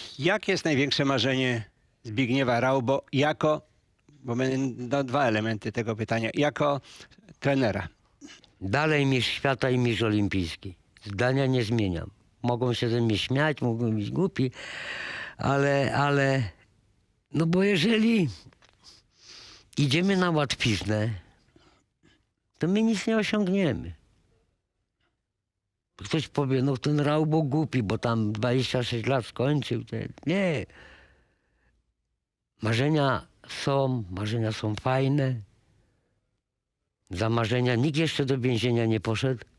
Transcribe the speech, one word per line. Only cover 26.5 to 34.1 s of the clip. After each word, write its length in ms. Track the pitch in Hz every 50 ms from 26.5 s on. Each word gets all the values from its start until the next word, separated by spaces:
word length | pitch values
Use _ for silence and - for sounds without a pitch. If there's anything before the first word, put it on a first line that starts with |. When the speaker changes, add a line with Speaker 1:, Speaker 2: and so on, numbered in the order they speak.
| 135 131
Speaker 2:
no 160 | 127 143 139
ten 220 | 120 - 151 147 147
Raubo 420 | 147 143 151 156 156 156 151 160
głupi, 420 | 160 135 131 156 156 - - 131 110
bo 140 | 92 110
tam 340 | 107 - 120 117 113 110 104 107
dwadzieścia 500 | 104 113 123 123 131 123 - - 127 120
sześć 220 | - 123 117 107
lat 200 | 117 135 131 110
skończył. 580 | - - - 123 139 151 147 117 - 120 113 117
To 120 | - 120 113 - - - - -
nie. 400 | - 170 196 196 180 156 117 98 - - - - - - - - _ _ _ _ _ _ _ _ _ _ _ _ _ _ _ _ _ _ _ _ _ _ _ _ _ _ _ _ _ _ _
Marzenia 640 | - 107 117 113 135 147 160 151 139 135 123 85 - - _ _ - -
są, 540 | - - - 143 139 139 135 131 127 120 104
marzenia 420 | 87